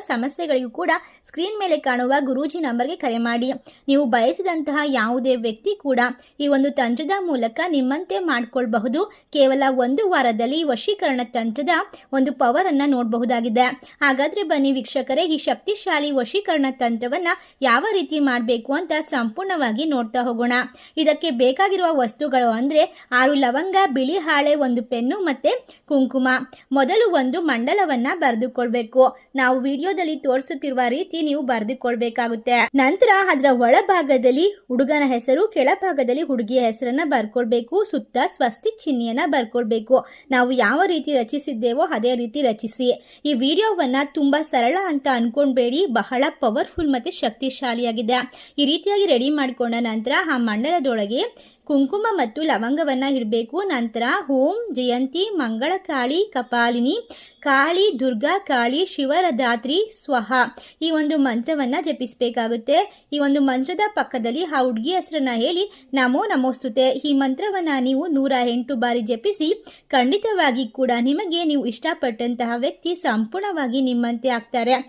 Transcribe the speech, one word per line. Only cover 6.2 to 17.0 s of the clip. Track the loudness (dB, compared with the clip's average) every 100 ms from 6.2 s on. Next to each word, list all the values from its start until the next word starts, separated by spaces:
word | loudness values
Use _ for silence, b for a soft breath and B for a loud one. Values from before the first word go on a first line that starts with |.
| b _
ಈ | 0
ಒಂದು | 2 2
ತಂತ್ರದ | 0 -2 -2 -2 -2
ಮೂಲಕ | -2 -2 -2 -2 -2
ನಿಮ್ಮಂತೆ | 0 0 -2 -4 -4
ಮಾಡ್ಕೊಳ್ಬಹುದು. | -2 -2 -2 -4 -2 -2 0 -2 -4 B B
ಕೇವಲ | 2 4 4 2
ಒಂದು | 2 0 2 2
ವಾರದಲ್ಲಿ | 2 2 0 -2 -2
ವಶೀಕರಣ | -2 -2 -2 -2 0 -2
ತಂತ್ರದ | -2 -4 -4 -4 0 0 -2 B B
ಒಂದು | 0 0
ಪವರ್ | 2 2 4 2
ಅನ್ನ | 2 2
ನೋಡಬಹುದಾಗಿದೆ. | 2 0 0 0 0 0 2 2 0 B B
ಹಾಗಾದ್ರೆ | 0 2 0 -2
ಬನ್ನಿ | -2 2 2
ವೀಕ್ಷಕರೇ, | 0 -2 -6 -2 0
ಈ | 0 0
ಶಕ್ತಿಶಾಲಿ | -2 -4 -2 -4 -2 -2 0
ವಶೀಕರಣ | -2 -2 -4 -2 0 0
ತಂತ್ರವನ್ನ | 0 -2 -2